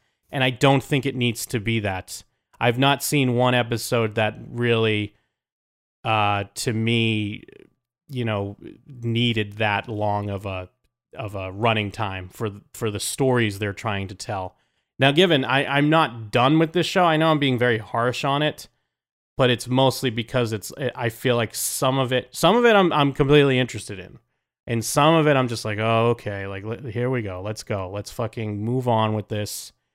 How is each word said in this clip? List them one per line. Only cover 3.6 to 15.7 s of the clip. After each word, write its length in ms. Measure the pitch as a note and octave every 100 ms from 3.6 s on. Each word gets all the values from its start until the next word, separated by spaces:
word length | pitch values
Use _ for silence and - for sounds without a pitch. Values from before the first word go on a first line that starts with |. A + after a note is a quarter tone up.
| A#2 A#2 - A#2+ A2+ G#2
that 220 | G#2+ - A2+
really, 680 | A#2+ A#2+ A2+ A2+ G#2+ G#2 - _ _ _ _ _ _ _ _
uh, 420 | A#2 A2 G#2 G2+ G2
to 180 | - -
me, 720 | A2 A2+ A#2 A2+ G#2+ G2+ G#2+ - G1+ G1+ _ _ _ -
you 160 | C3
know, 320 | A2+ G#2 G2+ G#2 - - -
needed 680 | B2+ A#2 A2+ A#2+ A2 G#2 G#2
that 300 | A2 G#2 A2+
long 400 | G#2 G#2 G#2 G2+
of 160 | G2+ G2+
a, 220 | F#2+ F#2 _ _ _ _ -
of 180 | G#2+ G2
a 160 | F#2+
running 380 | F#2+ A#2 A2 G2+
time 360 | F#2+ G#2 F#2+ F#2
for, 220 | - A2+ G2+ -
for 160 | - A2+
the 80 | G#2
stories 580 | - - C3+ B2 A2 G2
they're 140 | G#2
trying 360 | G2 A#2 G2 G2
to 60 | G2+
tell. 400 | - G2+ F#2 - _ _ _ -
Now, 140 | C3+
given 320 | C#3+ F#3 D3
I, 200 | A#2+ C3 B2+